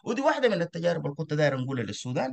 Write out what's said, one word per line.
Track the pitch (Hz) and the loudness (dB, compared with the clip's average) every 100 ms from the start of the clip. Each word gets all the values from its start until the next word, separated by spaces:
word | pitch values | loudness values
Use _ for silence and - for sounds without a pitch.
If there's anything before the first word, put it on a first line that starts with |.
ودي | - 233 | -4 0
واحده | 277 294 254 | 2 4 4
من | 185 | 2
التجارب | 170 170 170 165 147 | -2 -2 0 0 -2
اللي | 143 | -4
كنت | 151 | -2
داير | 151 147 135 | 2 2 2
نقولها | 127 135 | -2 -4
للسودان، | 107 - 123 131 262 | -4 -6 -6 -4 -2